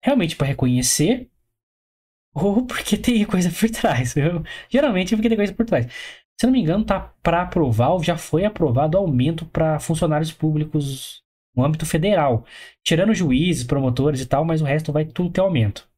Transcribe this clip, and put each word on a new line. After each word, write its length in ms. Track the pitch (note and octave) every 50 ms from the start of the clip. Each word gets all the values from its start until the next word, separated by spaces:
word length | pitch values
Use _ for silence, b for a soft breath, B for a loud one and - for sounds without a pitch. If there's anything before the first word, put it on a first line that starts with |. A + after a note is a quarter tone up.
| -
Realmente 320 | B3 C#4+ C4 F3+ D#3+ -
pra 120 | - D3 C3+
reconhecer 800 | C3+ - - B2 B2 B2 B2 - - - D3 F3 B3 C4 - _ _ _ _ _ _ _ _ _ _ _ _ _ _ _ _ _ _ _ _ _ _
ou 320 | C#3+ D#3+ G3+ G3+ A3 B3+
porque 320 | B3 - - - - G#3 G#3+
tem 260 | - - A#3+ A3 G#3
coisa 240 | G#3 - F#3 F3+ F3+
por 180 | E3 - - A3+
trás, 460 | A3+ - - A3 D3 A#2+ B2+ B2 -
viu? 280 | D3+ C#3 E3 F3 E3+ D#3+ B B B B B
Geralmente 440 | - B3+ D4 C#4+ G#3 F3+ F#3 F3+ A#3
é 40 | G#3+
porque 120 | G#3+ A#3
tem 80 | A3+ G#3+
coisa 160 | G#3 G3+ F#3
por 120 | - A3+
trás. 200 | - - C3+ A#2
Se 600 | A#2+ - - - - - - _ _ _ _ -
eu 20 | A#3+
não 40 |
me 100 | C4 C4
engano, 220 | F#3+ D3+ E3+ G#3 A3
tá 300 | - G3 F#3 - - _ _
pra 220 | _ F3+ E3 E3+ F3+
aprovar 480 | F3 - F3+ D#3+ B2+ A2+ G#2 B2 C3+
ou 120 | F3 F#3 D#3
já 140 | F3 E3+ D#3+
foi 260 | - - - D#3 F#3
aprovado 540 | G#3+ G#3+ - E3+ C#3+ A#2+ B2+ D3 D#3 D#3 F#3+
aumento 480 | G3+ E3+ C#3 B2 B2+ D3 E3+ E3 E3
pra 340 | - _ - D#3+ D#3 D#3 D3
funcionários 540 | - - E3 D#3+ - D#3+ D#3 D3 D#3+ D#3 -
públicos 920 | _ - D#3 D3+ D3+ D3+ D#3 - D#3 C#3+ C#3 C#3 C3+ - - - - _ _ _ _ _ _ _
no 80 | - B2
âmbito 220 | D3 D#3 D#3 D#3+
federal. 600 | D#3 - E3 D#3 G3+ G#3 F3 D3+ C#3 A#2+ A#2 B B B B B B B B _
Tirando 300 | - E3+ D#3+ F#3 G#3+ A3
juízes, 500 | F3+ F#3 D3+ B2+ C3 D#3+ F#3 E3 C3+ A#2+
promotores 560 | - D3 C#3+ C3+ B2+ B2 B2 C3 D3 D3+ B2+
e 60 | C3
tal, 180 | - - C#3 D#3+
mas 180 | E3 E3 D#3
o 40 | D#3
resto 260 | C#3 C#3 D#3 D#3 -
vai 140 | D3 D3+ D#3
tudo 260 | D#3 - - F3+ F3
ter 80 | F3 -
aumento 480 | F#3+ G3 F3+ C3 A2+ G2+ G2 - - _ _